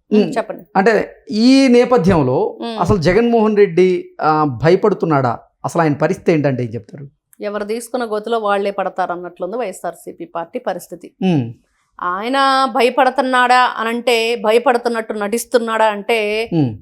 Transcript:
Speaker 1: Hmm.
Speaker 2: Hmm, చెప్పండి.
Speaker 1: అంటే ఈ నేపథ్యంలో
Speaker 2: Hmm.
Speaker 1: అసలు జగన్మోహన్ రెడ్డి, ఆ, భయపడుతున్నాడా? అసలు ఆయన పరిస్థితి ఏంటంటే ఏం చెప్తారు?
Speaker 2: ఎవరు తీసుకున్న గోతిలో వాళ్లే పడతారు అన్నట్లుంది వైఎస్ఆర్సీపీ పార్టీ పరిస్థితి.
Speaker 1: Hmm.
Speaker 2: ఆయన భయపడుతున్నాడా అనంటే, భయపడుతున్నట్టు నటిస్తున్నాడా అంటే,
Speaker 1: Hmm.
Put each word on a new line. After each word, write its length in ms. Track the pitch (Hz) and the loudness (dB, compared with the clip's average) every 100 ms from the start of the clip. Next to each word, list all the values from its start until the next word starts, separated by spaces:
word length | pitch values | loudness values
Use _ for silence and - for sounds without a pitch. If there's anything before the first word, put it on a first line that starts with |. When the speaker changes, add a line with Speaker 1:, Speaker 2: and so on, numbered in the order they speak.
| - | -2
Speaker 1:
Hmm. 80 | 208 | 0
Speaker 2:
Hmm, 140 | 180 139 | 0 -2
చెప్పండి. 260 | - - - 190 | -8 -12 -6 0
Speaker 1:
అంటే 480 | 202 202 - - - | 2 2 -2 -10 -6
ఈ 380 | 214 247 269 269 | 2 4 6 6
నేపథ్యంలో 880 | 240 247 247 170 170 127 143 208 - | 6 6 4 4 2 2 0 -2 -6
Speaker 2:
Hmm. 180 | 233 220 | -10 -4
Speaker 1:
అసలు 160 | 175 208 | 0 2
జగన్మోహన్ 600 | 151 185 240 233 214 208 | 2 2 2 2 2 4
రెడ్డి, 540 | 202 165 185 180 - - | 2 4 2 2 -6 -4
ఆ, 220 | 151 156 147 117 | 0 0 0 0
భయపడుతున్నాడా? 760 | 151 185 214 185 170 139 127 113 _ _ | 2 2 2 0 0 0 0 -4 _ _
అసలు 180 | - 170 | -6 0
ఆయన 100 | 156 | 0
పరిస్థితి 400 | 143 - 190 - | 0 -2 0 0
ఏంటంటే 320 | 160 139 123 | 2 2 -2
ఏం 60 | 120 | -6
చెప్తారు? 340 | 113 - 143 139 _ _ - | -8 -12 -20 -20 _ _ -12
Speaker 2:
ఎవరు 240 | 208 208 | -8 -6
తీసుకున్న 400 | 208 233 233 262 | -6 -8 -6 -6
గోతిలో 340 | 233 208 220 233 | -4 -6 -2 -2
వాళ్లే 320 | 208 202 202 | 0 0 -2
పడతారు 420 | 196 185 185 180 | -4 -6 -4 -4
అన్నట్లుంది 440 | 175 175 175 185 233 | -4 -10 -10 -8 -6
వైఎస్ఆర్సీపీ 680 | 208 180 175 170 - - | -8 -8 -12 -12 -18 -16
పార్టీ 340 | 170 - 170 247 | -12 -10 -10 -8
పరిస్థితి. 560 | 220 175 - 175 - - | -8 -8 -10 -18 -18 -4
Speaker 1:
Hmm. 260 | 190 156 117 117 _ _ _ - | 0 0 -2 -10 _ _ _ -10
Speaker 2:
ఆయన 680 | 175 185 226 277 269 269 269 240 | -6 -6 -2 0 2 2 0 2
భయపడుతున్నాడా 800 | 247 254 254 262 262 254 247 247 | 0 2 0 0 -2 0 4 4
అనంటే, 800 | 247 - 226 240 240 233 226 | 2 -2 -6 -4 0 0 0
భయపడుతున్నట్టు 800 | 233 214 233 247 240 240 226 220 | -2 2 2 2 0 -2 -4 -6
నటిస్తున్నాడా 720 | 214 208 233 - 247 226 220 | -6 -4 -6 0 -2 0 0
అంటే, 640 | 220 208 196 226 208 214 226 | 0 0 -2 -2 0 -4 -2
Speaker 1:
Hmm. 200 | 170 127 104 | 0 0 -4